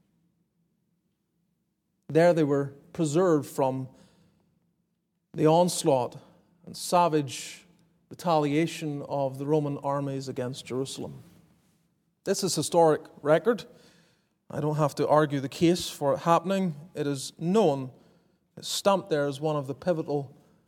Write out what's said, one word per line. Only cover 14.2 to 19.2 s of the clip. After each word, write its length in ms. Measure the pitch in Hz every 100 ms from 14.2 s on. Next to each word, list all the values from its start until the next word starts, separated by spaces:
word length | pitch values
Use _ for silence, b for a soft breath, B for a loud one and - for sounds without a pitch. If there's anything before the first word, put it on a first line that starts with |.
| b b _
I 80 | -
don't 160 | 147 151
have 180 | 147 -
to 120 | 143
argue 320 | 147 151 139
the 100 | 131
case 400 | - 165 175 -
for 240 | - 143
it 60 | 135
happening. 560 | 170 165 170 196 185 143 -
It 140 | - 143
is 260 | 135 - -
known. 500 | 165 214 175 139 127 - b b b b _ -
It's 120 | -
stamped 420 | - 202 196 -
there 160 | 151